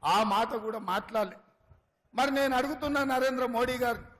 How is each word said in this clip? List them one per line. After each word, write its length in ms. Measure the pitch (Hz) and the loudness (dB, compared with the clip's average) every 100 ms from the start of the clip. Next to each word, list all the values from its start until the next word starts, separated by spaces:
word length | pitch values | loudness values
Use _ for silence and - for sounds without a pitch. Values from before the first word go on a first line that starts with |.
| 156 | 2
ఆ 180 | 190 | 2
మాట 240 | 220 202 226 | 4 2 0
కూడా 320 | 233 214 220 | -2 -4 -6
మాట్లాడలే. 580 | 185 190 202 220 202 180 _ _ _ - _ _ _ 233 | -4 -4 -2 -2 -2 -6 _ _ _ -20 _ _ _ -2
మరి 160 | 269 | 0
నేను 260 | 269 277 254 | 2 2 2
అడుగుతున్నా 460 | 269 302 294 285 | 0 -2 -2 0
నరేంద్ర 420 | 269 262 262 254 254 | 2 2 2 0 -2
మోడీ 320 | 233 247 254 | 0 0 0
గారు 200 | 240 233 - - | 0 -2 -6 -20